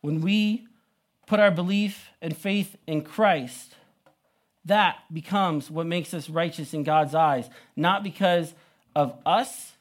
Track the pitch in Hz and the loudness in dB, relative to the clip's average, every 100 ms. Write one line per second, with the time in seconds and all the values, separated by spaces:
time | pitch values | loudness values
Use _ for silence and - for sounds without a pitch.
0 | 147 160 165 208 214 220 - _ _ _ | -2 -2 0 2 2 -2 -6 _ _ _
1 | _ _ - 208 208 170 180 202 208 196 | _ _ -2 4 4 4 0 0 -2 -4
2 | - _ 170 156 202 202 196 - - 156 | -18 _ -10 -6 -2 -2 -4 -8 -6 -6
3 | 151 - 214 165 123 - - - _ _ | -6 2 4 4 -2 -14 -20 -20 _ _
4 | _ _ _ _ _ _ 165 202 190 - | _ _ _ _ _ _ 0 2 2 0
5 | _ 160 156 202 185 156 139 156 165 175 | _ -12 -4 0 0 -2 -4 -6 -4 -4
6 | 160 175 147 160 170 165 147 156 151 156 | -4 -10 -6 -2 -2 -4 -8 -6 0 2
7 | 151 156 160 135 117 - _ - 165 196 | 2 2 2 2 -4 -14 _ -2 0 0
8 | 202 - 196 175 160 - _ _ _ - | -4 0 2 2 0 -12 _ _ _ 0
9 | 139 - - 190 254 - - _ | 0 -2 0 0 0 -8 -18 _